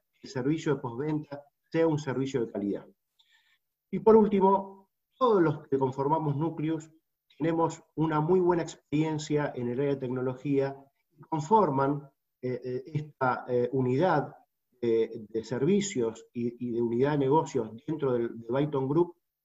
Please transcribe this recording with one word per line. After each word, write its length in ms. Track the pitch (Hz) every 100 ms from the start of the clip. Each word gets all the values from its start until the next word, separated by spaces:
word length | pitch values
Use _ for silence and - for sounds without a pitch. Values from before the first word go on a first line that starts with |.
| _ _
que 80 | -
el 20 |
servicio 460 | 131 127 156 160 139
de 60 |
postventa 600 | 123 117 151 151 151 143 - _ _
sea 160 | 165 165
un 100 | 147
servicio 480 | 135 123 135 131 113
de 60 |
calidad. 340 | 104 101 92 - _ _ _ _ _ _ _ _ _ -
Y 100 | 185
por 160 | 220 220
último, 720 | 208 202 190 196 - - _ _ _ -
todos 240 | 254 202
los 260 | 160 151 -
que 120 | 135
conformamos 560 | 131 131 139 160 156 135
Nucleus 560 | 160 156 156 160 151 _ _ _ _ -
tenemos 440 | 160 165 160 151 _ -
una 240 | 160 151
muy 200 | 156 185
buena 220 | 175 170
experiencia 880 | 156 - - 147 160 151 151 147 143 127
en 140 | 120
el 100 | 123
área 140 | 143
de 80 | 135
tecnología 760 | 127 127 127 127 147 139 135 135 - _ _ _
y 40 |
conforman, 880 | - 156 147 220 175 135 139 147 - _ _ _
eh, 180 | 127 127
eh, 200 | 127 127 175
esta, 520 | 151 151 - 131 117 -
eh, 220 | 123 123
unidad 640 | 135 127 131 185 151 123 - _ _ _ -
de, 440 | 120 113 110 117 107
de 140 | 113
servicios 840 | 107 123 143 202 - 131 113 107 -
y, 340 | 120 117 117 123
y 60 |
de 80 | 117
unidad 300 | 117 117 139
de 60 | 147
negocios 520 | 135 156 156 131 107 113 -
dentro 260 | 156 135
del, 260 | 120 117 113
de 60 | 113
Byton 380 | 131 151 143 131
Group 280 | 151 175 - _ _